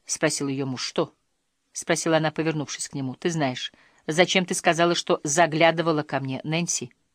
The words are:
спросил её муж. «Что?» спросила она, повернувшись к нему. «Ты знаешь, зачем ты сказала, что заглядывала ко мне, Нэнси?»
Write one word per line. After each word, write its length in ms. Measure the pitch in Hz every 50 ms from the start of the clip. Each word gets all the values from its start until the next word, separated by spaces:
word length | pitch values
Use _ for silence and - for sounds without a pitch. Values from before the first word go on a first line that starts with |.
| _
спросил 420 | - - - - 156 147 - 143 139
её 180 | 135 135 139
муж. 160 | 135 127 120 -
«Что?» 300 | - - - 160 - _ _ _ _ _ _ _ _ _ _ _ _ -
спросила 440 | - - - 170 156 - 170 160
она, 140 | 156 156 156
повернувшись 580 | - - 156 160 156 156 139 - - - - -
к 60 | -
нему. 200 | 143 135 131 123
«Ты 160 | - - 180
знаешь, 420 | 165 165 147 131 123 - - - _ _ _ _ _ _ -
зачем 400 | - 156 160 180 175 - 190 185
ты 80 | 180 190
сказала, 400 | - - 180 170 156 170 175 175
что 260 | 160 - - 175 - -
заглядывала 800 | 156 139 175 170 160 147 156 165 165 165 165 165 165 160 151 143
ко 180 | - - 135
мне, 200 | 135 135 131 131 -
Нэнси?» 460 | 151 156 165 175 165 - - 123 120 _ _ _ _ _